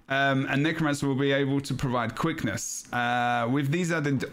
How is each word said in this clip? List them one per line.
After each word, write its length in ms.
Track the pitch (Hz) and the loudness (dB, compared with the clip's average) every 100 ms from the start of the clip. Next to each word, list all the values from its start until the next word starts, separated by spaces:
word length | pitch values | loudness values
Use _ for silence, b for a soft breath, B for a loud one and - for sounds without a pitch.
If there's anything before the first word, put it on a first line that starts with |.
| - | -4
Um, 380 | 135 139 135 135 | 0 2 2 2
and 120 | 139 | 2
Necromancer 440 | 151 160 156 139 143 | 0 0 0 0 0
will 80 | |
be 180 | 135 139 | 2 2
able 280 | 139 139 139 | 2 2 0
to 140 | 139 | -2
provide 420 | 131 139 123 113 - | -4 -2 0 -2 -2
quickness. 760 | 160 160 117 98 - - - | -2 0 -4 -4 -6 -10 -6
Uh, 560 | 123 120 123 120 120 117 | -2 0 2 2 0 2
with 200 | 135 139 | 0 2
these 200 | 170 175 | 0 0
added 320 | 165 143 135 - | 0 2 0 -2